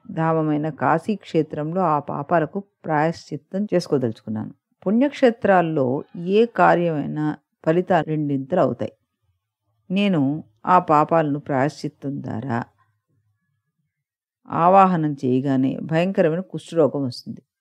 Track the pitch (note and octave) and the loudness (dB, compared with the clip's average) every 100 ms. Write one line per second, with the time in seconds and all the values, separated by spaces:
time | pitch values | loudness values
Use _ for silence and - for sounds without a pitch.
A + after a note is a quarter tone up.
0 | - E3 D#3+ D#3+ D#3 D3 D#3 C#3+ C#3 D#3+ | -10 -2 0 0 0 -2 -4 -2 0 0
1 | - G3+ - E3 D#3 D3 D3+ F3+ F3 D3 | -2 -6 -2 -2 -2 -4 -4 -2 0 0
2 | - D3 C#3+ E3+ D#3 G3+ - _ F3 D3+ | -2 -8 -2 0 0 -6 -12 _ -4 0
3 | D#3+ D#3+ - D3+ - F#3+ G#3 F3 - C#3+ | 0 -2 -10 -14 -8 -8 -2 -2 0 0
4 | B2 - - G#2+ - - _ _ F#3 A3+ | -2 -4 -8 -8 -8 -14 _ _ -2 0
5 | C#4+ - B3 A3+ G3 F#3 E3 D#3 B2+ C#3 | 0 2 2 2 2 2 2 0 0 -2
6 | - F3 E3+ G#3 A#3 - E3+ E3+ E3+ D3+ | -6 -10 0 2 2 4 4 4 0 -2
7 | C#3+ D3+ D3+ - _ _ D#3+ E3+ F3+ F3 | -4 -4 -4 -6 _ _ 0 0 2 0
8 | D3+ D#3 C#3+ C#3 C3 F3+ C3 A#2+ A2 - | 0 -4 -2 -4 -2 0 0 -2 -10 -12
9 | _ _ _ _ _ _ _ _ - F#3 | _ _ _ _ _ _ _ _ -6 -2
10 | G3+ E3 C3+ D#3 - _ - F3+ F3 D3+ | 0 2 0 -2 -8 _ 2 2 4 2
11 | D#3 E3 D3+ D3 - C3+ D3 - D3+ - | 4 2 0 -4 -2 -2 -2 -4 -10 -10
12 | C#3+ C#3 B2+ A2 C3 A#2 - _ _ _ | -10 -8 -8 -8 -4 -6 -6 _ _ _
13 | _ _ _ _ _ _ _ _ _ _ | _ _ _ _ _ _ _ _ _ _
14 | _ _ _ _ - D3+ F3 G3 F#3+ F3 | _ _ _ _ -8 0 6 6 6 4
15 | D3+ C#3 C3 B2+ C#3 C3 C3+ - - D#3+ | -2 -2 0 0 0 0 0 -2 -2 0
16 | F#3 F#3+ E3 E3+ F#3 D#3+ - E3 C#3 D3 | 0 2 0 0 -6 -12 -4 2 2 0
17 | C3 - - - _ _ | -6 -8 -14 -16 _ _